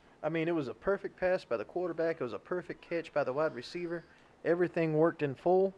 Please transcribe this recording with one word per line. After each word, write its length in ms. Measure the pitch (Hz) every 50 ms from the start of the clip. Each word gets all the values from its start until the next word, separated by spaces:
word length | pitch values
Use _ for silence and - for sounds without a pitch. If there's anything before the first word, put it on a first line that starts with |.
| _ - - _
I 60 | - -
mean, 180 | 165 165 160
it 80 | 165 175
was 140 | 160 143 120
a 60 | 113
perfect 440 | - - 196 196 190 - 180 - -
pass 260 | - 180 185 185 -
by 120 | - 117
the 80 | 110 -
quarterback. 560 | - - 175 180 175 160 165 165 165 165 -
It 40 | 139
was 100 | 123 101
a 40 | 95
perfect 500 | - - 180 180 170 - 147 - - -
catch 240 | 170 170 156 -
by 120 | - 147 139
the 80 | 127
wide 220 | 127 143 156 156 131
receiver. 500 | 120 123 - - 175 175 165 170 170 - - - - - - - _ -
Everything 500 | 147 170 175 180 165 - 175 165 160 156
worked 280 | 151 160 170 160 -
in 120 | 151 143 131
full. 400 | - - 175 180 185 190 196 190